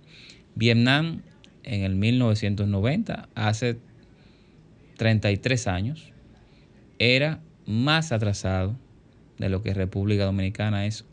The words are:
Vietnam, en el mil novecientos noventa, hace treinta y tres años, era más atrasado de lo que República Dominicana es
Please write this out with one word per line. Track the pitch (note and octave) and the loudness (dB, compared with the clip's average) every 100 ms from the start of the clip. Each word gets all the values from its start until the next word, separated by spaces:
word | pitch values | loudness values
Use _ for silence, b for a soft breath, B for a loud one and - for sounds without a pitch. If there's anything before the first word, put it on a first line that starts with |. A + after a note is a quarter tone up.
| B B B B - - | B B B B -14 0
Vietnam, | A#2 A#2 A#2+ C#3+ E3 E3+ - - - - | 2 4 4 4 0 -6 -12 -20 -20 -18
en | - G2+ | -8 -4
el | F#2+ | 0
mil | F#2+ A2 B2 | 2 2 4
novecientos | A#2+ G#2+ G2+ G2+ G2+ | 2 2 0 0 0
noventa, | G2 A2 F3+ - - - - | 0 0 0 -4 -8 -10 -4
hace | A2 A2 B2 A#2 - - - B B B B B - - - - | -2 0 -2 -4 -12 -20 -20 B B B B B -20 -20 -20 -2
treinta | A2+ A2 G#2 | 2 2 2
y | G2 | 0
tres | - B2 G2+ | 0 -2 0
años, | F2+ G#2+ D#3 - - - - B B B B - - | -2 -4 -8 -14 -20 -20 -20 B B B B -16 0
era | A#2 B2+ D3 D#3 - - - | 4 4 2 -2 -10 -14 -6
más | G#2+ C#3 D#3+ D#3+ | -2 0 0 0
atrasado | A2 G#2 G2 F#2+ F#2+ F#2+ C3 - - - - - - | -2 0 -2 -2 0 -2 -4 -12 -20 -20 -20 -20 -6
de | G#2 | -4
lo | F#2+ | -2
que | G#2 | -2
República | F#2+ F#2+ G2 G2+ G2+ | -2 -2 -2 0 0
Dominicana | G2 G2 F#2+ G#2 G#2 G2+ G2+ | 0 0 -2 -2 -2 -2 -2
es | G#2+ - | -6 -12